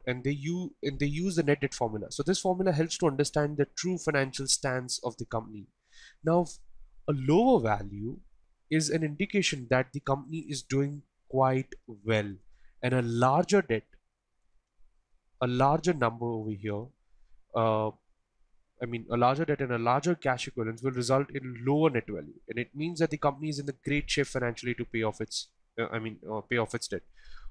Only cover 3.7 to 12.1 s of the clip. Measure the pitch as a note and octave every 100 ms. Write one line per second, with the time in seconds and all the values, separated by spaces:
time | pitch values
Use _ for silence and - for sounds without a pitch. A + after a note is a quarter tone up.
3.7 | - F3+ F3+ D#3 D3 C3+ C3 C3+ - C3+
4.7 | B2+ B2 - B2+ A2+ A#2 A2+ G#2+ G#2 -
5.7 | _ _ - - _ D#3+ E3+ E3+ - -
6.7 | - - - - D3 C3 F3 B3 G#3+ A2+
7.7 | G#2 G2+ G2+ A2+ - - _ _ _ -
8.7 | D#3 D3+ E3 D#3 D3 G3+ G#3 F3+ C#3+ A#2+
9.7 | B2+ C3 C#3+ - C#3 C#3+ D#3+ D3 C#3+ -
10.7 | C3+ C#3+ D3 - _ - C3+ C3 C3 -
11.7 | - - G#2 G#2+